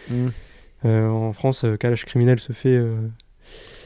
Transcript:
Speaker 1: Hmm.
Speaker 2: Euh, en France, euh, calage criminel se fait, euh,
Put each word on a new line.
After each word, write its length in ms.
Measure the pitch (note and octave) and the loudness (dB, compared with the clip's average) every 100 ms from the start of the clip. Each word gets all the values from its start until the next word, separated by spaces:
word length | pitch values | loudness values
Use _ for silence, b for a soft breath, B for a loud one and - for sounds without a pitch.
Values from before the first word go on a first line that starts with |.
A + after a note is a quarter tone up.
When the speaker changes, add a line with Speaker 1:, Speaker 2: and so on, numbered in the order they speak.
| b | b
Speaker 1:
Hmm. 180 | B2 B2 B B B B _ | -4 -4 B B B B _
Speaker 2:
Euh, 240 | A#2 A2 A2 | 0 2 2
en 240 | A2 A2+ | 0 -2
France, 320 | G#2 C3+ C3 | -2 -2 0
euh, 120 | A#2 G#2+ | -2 0
calage 280 | A#2+ A#2 | 0 -2
criminel 340 | - B2+ A#2+ B2 | -2 2 4 4
se 140 | - | 0
fait, 240 | A2+ C3 B2 | -4 2 2
euh, 180 | A#2 A2 A2+ A2+ - _ b b b b | 2 -4 -6 -10 -20 _ b b b b